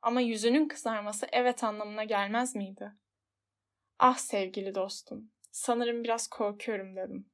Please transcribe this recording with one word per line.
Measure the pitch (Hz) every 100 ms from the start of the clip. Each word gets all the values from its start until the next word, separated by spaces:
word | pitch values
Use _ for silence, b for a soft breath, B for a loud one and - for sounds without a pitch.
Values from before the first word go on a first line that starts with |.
Ama | 233 247
yüzünün | 240 220 226 262 302
kızarması | - 233 220 208 208 -
evet | - 247 247
anlamına | 226 208 208 214
gelmez | 214 208 202 226 254
miydi? | 240 196 196 202 - _ _ _ _ _ _ _ _ _ _
"Ah | 254 254
sevgili | - 208 190 196 196
dostum, | 196 190 - - - 220 _ -
sanırım | - - 240 240 233
biraz | 233 233 -
korkuyorum." | - 208 208 - 208 190 190
dedim. | 190 190 196